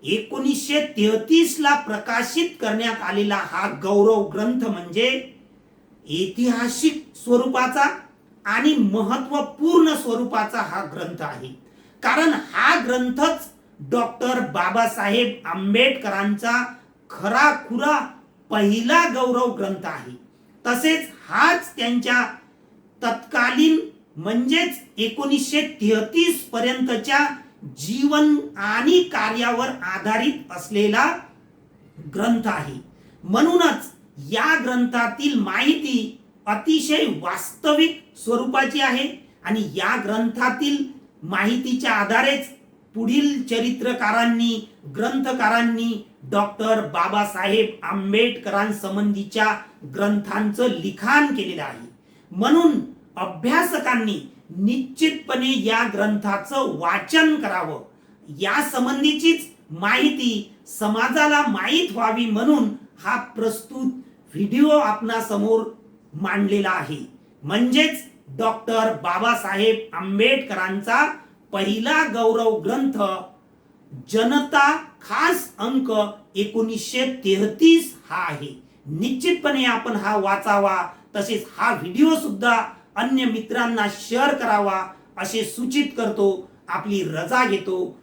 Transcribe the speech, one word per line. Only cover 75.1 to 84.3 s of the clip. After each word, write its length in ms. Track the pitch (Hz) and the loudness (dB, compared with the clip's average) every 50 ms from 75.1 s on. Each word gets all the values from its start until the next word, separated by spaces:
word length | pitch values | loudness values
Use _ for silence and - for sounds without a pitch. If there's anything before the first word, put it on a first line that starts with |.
| 208 254 311 349 370 277 - - - - | -4 0 2 0 0 0 -4 -10 -10 -8
अंक 320 | 202 240 269 262 - - 220 214 208 202 - - - _ _ | -6 -2 -2 -2 -2 0 0 0 0 -2 -4 -14 -20 _ _
एकोणीसशे 680 | 190 208 202 - 226 226 226 226 214 - - - 247 262 254 254 - - | -4 -4 -2 0 -2 -2 -2 -2 -6 -8 -6 -2 -2 -2 -2 -4 -4 0
तेहतीस 680 | 196 190 190 208 208 - - 320 330 330 330 - - - - - - | 0 2 2 2 -2 0 6 8 8 8 8 4 -2 -12 -16 -14 -8
हा 160 | 165 185 185 165 | -6 -4 -4 -4
आहे. 200 | 147 131 143 135 - - _ _ _ _ _ 139 | -6 -6 -10 -12 -14 -18 _ _ _ _ _ -10
निश्चितपणे 760 | 151 165 208 254 269 254 - 359 359 349 - 285 285 262 254 | -6 -4 -2 -2 -2 -2 0 0 0 2 0 0 0 2 2
आपण 320 | 247 226 208 - 240 220 | 2 0 0 -2 -4 -4
हा 200 | 208 196 202 214 | -2 -2 0 0
वाचावा, 600 | 208 196 196 196 196 196 214 202 202 196 196 190 185 180 - - - - _ _ | 0 2 0 0 0 2 2 2 4 4 2 2 0 -2 -6 -8 -18 -20 _ _
तसेच 280 | 208 196 - 117 - - - - | -6 -4 -2 -4 -6 -6 -8 -6
हा 160 | - 202 240 208 | -2 0 0 0
व्हिडिओ 400 | - - 180 180 240 302 320 320 | 0 -4 -6 2 4 6 6 6
सुद्धा 420 | 302 - 302 208 190 226 240 233 226 - - - - - _ _ | 4 0 -4 -6 0 2 2 2 2 2 -2 -10 -18 -20 _ _
अन्य 280 | 202 233 254 269 262 254 | -4 -2 0 2 2 2
मित्रांना 640 | 233 214 220 220 - 233 240 240 233 233 226 208 202 202 - | 2 0 -2 -4 -4 -2 -2 0 0 0 0 -2 -2 -4 -6
शेअर 360 | - - 226 247 277 285 | -8 -4 0 2 2 2